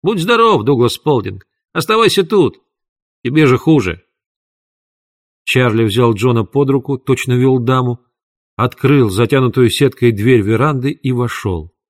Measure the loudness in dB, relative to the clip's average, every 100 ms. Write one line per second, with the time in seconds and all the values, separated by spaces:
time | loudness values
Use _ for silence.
0 | -4 -4 -2 0 2 2 0 0 0 0
1 | -2 -2 -4 -14 _ _ _ -8 -2 0
2 | 2 0 0 0 0 -2 _ _ _ _
3 | _ _ -4 2 2 2 2 0 0 -8
4 | _ _ _ _ _ _ _ _ _ _
5 | _ _ _ _ -4 0 0 0 0 2
6 | 0 0 0 0 -2 -2 0 -2 -2 -8
7 | -4 -4 0 0 2 2 0 0 -2 -6
8 | _ _ _ _ _ -4 -4 -2 0 2
9 | 2 0 0 0 0 2 0 2 -2 2
10 | 0 0 2 2 2 0 0 -2 -6 -6
11 | -6 -4 -4 -6 -6 -6 -10 _